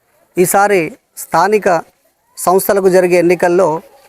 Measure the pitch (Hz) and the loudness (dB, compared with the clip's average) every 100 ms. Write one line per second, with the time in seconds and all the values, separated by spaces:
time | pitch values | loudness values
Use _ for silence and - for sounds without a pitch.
0 | _ _ _ 170 180 196 202 190 156 - | _ _ _ -2 0 2 2 0 -2 -10
1 | _ - - 160 190 214 190 165 - _ | _ -20 -4 -2 0 0 0 -2 -6 _
2 | _ _ _ - 175 190 - 202 190 180 | _ _ _ -8 -2 0 0 0 2 2
3 | 180 175 170 180 180 175 170 160 - _ | 2 2 2 0 0 0 0 -4 -12 _